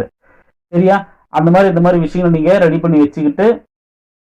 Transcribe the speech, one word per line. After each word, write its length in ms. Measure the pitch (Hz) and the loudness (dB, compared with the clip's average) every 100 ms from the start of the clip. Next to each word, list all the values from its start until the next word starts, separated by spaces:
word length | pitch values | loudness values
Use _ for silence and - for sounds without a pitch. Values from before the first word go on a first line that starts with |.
| 120 _ _ _ _ _ _ | -2 _ _ _ _ _ _
சரியா? 260 | 175 185 196 190 _ _ | -2 0 0 -4 _ _
அந்த 200 | 156 160 | -2 2
மாதிரி, 200 | 180 196 | 2 2
இந்த 100 | 170 | 2
மாதிரி 160 | 175 180 | 0 0
விஷயங்களை 340 | 160 175 180 | -2 -2 -2
நீங்க 180 | 165 156 196 | 0 0 0
ரெடி 200 | 170 165 | 0 0
பண்ணி 180 | 170 151 | 0 0
வச்சுக்கிட்டு, 480 | 143 - 151 143 208 226 _ _ _ _ _ _ | 0 -2 -6 -2 -2 -2 _ _ _ _ _ _